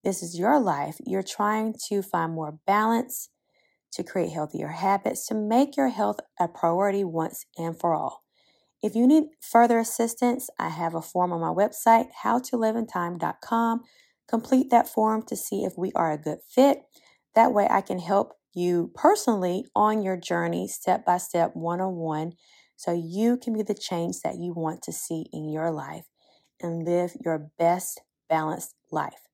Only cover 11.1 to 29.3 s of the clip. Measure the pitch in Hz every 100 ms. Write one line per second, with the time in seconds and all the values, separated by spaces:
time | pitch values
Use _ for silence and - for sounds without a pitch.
11.1 | 180 180 170 165 170 208 - 226 226 -
12.1 | - 226 240 254 240 220 226 226 180 175
13.1 | 175 165 - - 226 233 233 - _ _
14.1 | _ _ 226 - 262 262 233 - - 220
15.1 | 220 220 202 - 196 190 180 190 - 165
16.1 | 151 151 151 - - 277 277 _ _ _
17.1 | _ _ - 240 208 202 196 190 185 170
18.1 | 202 - - _ 175 175 175 170 - 302
19.1 | 415 - 214 180 180 - 208 208 214 190
20.1 | 185 - 170 170 170 170 - - 180 -
21.1 | 180 - 170 165 160 165 175 190 180 160
22.1 | 156 165 170 _ _ _ _ - 170 165
23.1 | 185 226 247 247 214 208 202 - 175 170
24.1 | 180 - - 175 170 160 160 - 165 -
25.1 | 165 - - 156 156 165 156 - 156 -
26.1 | _ _ _ _ _ 170 170 160 175 175
27.1 | - 170 160 151 _ 170 180 - - _
28.1 | _ _ 160 156 - - _ _ 156 147
29.1 | - _